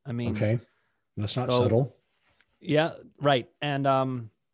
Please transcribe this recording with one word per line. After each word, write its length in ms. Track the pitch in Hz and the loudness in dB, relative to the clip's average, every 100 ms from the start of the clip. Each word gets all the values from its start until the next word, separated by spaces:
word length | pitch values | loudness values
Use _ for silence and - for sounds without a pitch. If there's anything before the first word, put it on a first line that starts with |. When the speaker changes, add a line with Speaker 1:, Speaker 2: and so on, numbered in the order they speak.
| 143 | -10
Speaker 1:
I 80 | |
mean, 180 | 120 117 | -6 -4
Speaker 2:
Okay. 260 | 107 107 117 - _ _ _ _ - | 0 0 0 -4 _ _ _ _ -8
That's 180 | 107 127 | -6 -4
not 160 | 123 | 0
Speaker 1:
so 120 | 123 | 2
Speaker 2:
subtle. 340 | 117 113 131 - _ _ _ _ _ _ | 4 2 0 -6 _ _ _ _ _ _
Speaker 1:
Yeah, 300 | - 147 160 - - - | -2 0 0 -4 -20 -2
right. 300 | 143 131 113 - | 2 2 0 -8
And, 240 | 147 139 139 | -4 -2 2
um, 440 | 135 131 127 110 _ _ | 2 0 -4 -10 _ _